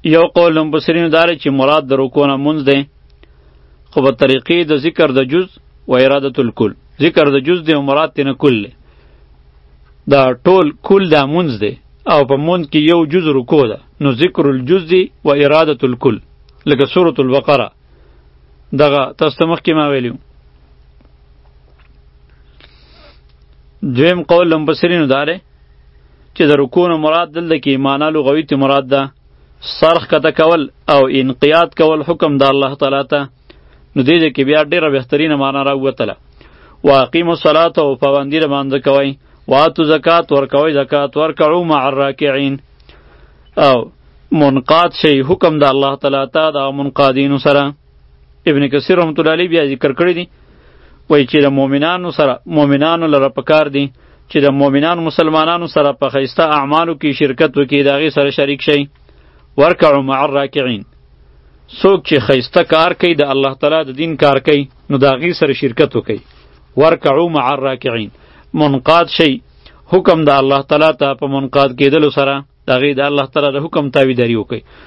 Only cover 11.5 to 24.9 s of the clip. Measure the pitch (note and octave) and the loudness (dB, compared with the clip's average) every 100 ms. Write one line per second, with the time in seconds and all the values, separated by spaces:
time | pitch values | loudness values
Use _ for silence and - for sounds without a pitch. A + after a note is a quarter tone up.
11.5 | A2 G#2 - _ _ - D#3+ B2+ C#3 D#3 | -4 -6 -8 _ _ -2 0 2 0 0
12.5 | F3+ D3 D#3 D3+ F3 D#3 F3 D#3 C3 B2 | -2 -2 0 2 2 0 -2 0 -2 0
13.5 | D#3 A#2+ G#2 _ _ C#3+ A#2 F3 E3+ C#3+ | 0 0 -4 _ _ -2 0 -2 0 0
14.5 | C3 B2+ F#3+ D#3+ F#3 F#3 _ D3+ C#3+ C#3+ | -2 -2 -2 0 -2 -2 _ -2 2 2
15.5 | D#3 D#3 C#3 C3 B2 C3+ G#2+ - _ _ | 2 2 -2 -4 0 -2 -2 -10 _ _
16.5 | _ - C3+ C3+ F3+ E3+ D#3 C3 C3+ B2 | _ -2 0 0 2 0 0 0 0 0
17.5 | C#3 A2 _ _ _ _ _ _ _ _ | -2 -2 _ _ _ _ _ _ _ _
18.5 | _ - C#3 D3 C#3+ B2+ - D#3 - E3 | _ -10 0 2 2 -2 -2 -4 -2 -2
19.5 | E3 E3+ D#3 D3 C#3 B2 A#2+ _ _ _ | -2 -2 -2 0 -2 -4 -10 _ _ _
20.5 | _ _ _ _ _ _ _ _ _ _ | _ _ _ _ _ _ _ _ _ _
21.5 | _ _ _ _ _ _ _ _ _ - | _ _ _ _ _ _ _ _ _ -20
22.5 | _ - _ _ E5 D#5 - _ _ _ | _ -20 _ _ -20 -20 -20 _ _ _
23.5 | _ _ _ D3+ B2 D#3+ F3+ D3+ E3+ F3 | _ _ _ -6 0 2 0 2 2 2
24.5 | D#3+ D3+ D3 F3 | 0 -2 -2 0